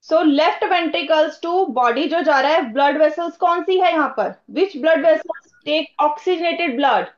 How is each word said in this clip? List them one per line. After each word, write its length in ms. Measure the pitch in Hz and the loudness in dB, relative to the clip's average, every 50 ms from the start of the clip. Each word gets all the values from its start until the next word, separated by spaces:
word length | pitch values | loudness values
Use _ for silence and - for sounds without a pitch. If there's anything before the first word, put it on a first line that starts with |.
So 220 | _ - 330 320 359 | _ 0 0 2 4
left 400 | 311 277 277 302 339 349 - - | 4 2 4 2 2 0 0 -2
ventricles 760 | 381 370 349 339 320 311 349 339 277 320 311 311 320 302 - - | -2 0 0 -2 -2 -4 -4 -2 0 2 2 2 0 -2 -8 -6
to 240 | 330 349 370 381 349 233 | -2 0 0 0 -2 0
body 340 | 247 247 240 233 254 311 302 | 0 0 0 0 0 -2 -2
जो 100 | 294 330 330 | -2 -2 0
जा 180 | 294 294 269 | 2 2 2
रहा 120 | 269 269 311 | 2 2 2
है, 200 | 330 330 233 214 | 0 0 -2 -2
ब्लड 260 | 262 277 294 311 302 311 | 0 0 0 2 2 2
वेसल्स 340 | 302 302 339 339 330 320 | 2 2 -2 -8 -8 -6
कौन 260 | _ - 349 349 349 349 | _ 0 0 0 0 0
सी 140 | 381 370 370 | 0 0 2
है 120 | 370 349 339 | 2 2 2
यहाँ 160 | 320 294 262 - - | 0 -2 -2 -2 -4
पर? 160 | 202 175 190 _ _ _ | -4 -4 -6 _ _ _
Which 300 | 202 247 359 392 - 285 | -2 -2 -2 -2 -2 -4
blood 220 | 240 - 220 - 277 | 0 2 2 2 4
vessels 500 | 330 311 311 - 339 320 - _ _ _ _ _ | 2 2 2 0 -8 -12 -14 _ _ _ _ _
take 260 | - 294 311 311 - _ - | -2 -2 -2 -2 -4 _ -2
oxygenated 800 | 285 302 294 453 - 381 370 339 349 339 330 339 349 339 247 | 0 0 0 -2 -2 -2 -2 0 -2 -4 -2 -2 -4 -4 -2
blood? 300 | 233 285 269 233 196 175 - - | 0 0 2 2 0 -2 -4 -12